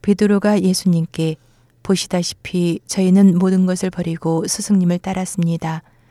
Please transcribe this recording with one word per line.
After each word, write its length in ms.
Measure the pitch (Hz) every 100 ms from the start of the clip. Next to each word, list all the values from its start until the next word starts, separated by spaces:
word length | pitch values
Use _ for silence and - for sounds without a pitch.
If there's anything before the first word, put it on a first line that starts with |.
베드로가 600 | - 196 208 202 202 208
예수님께 720 | 185 180 185 170 160 - 160 156 _ _ _ _
"보시다시피 960 | - 190 - 185 175 - - 180 175 165 _
저희는 520 | - 185 190 196 175
모든 280 | 185 185 185
것을 240 | 185 185
버리고 560 | 180 170 165 160 165 170
스승님을 520 | - 202 202 175 175
따랐습니다." 840 | - 190 185 - 170 165 160 160 _ _ _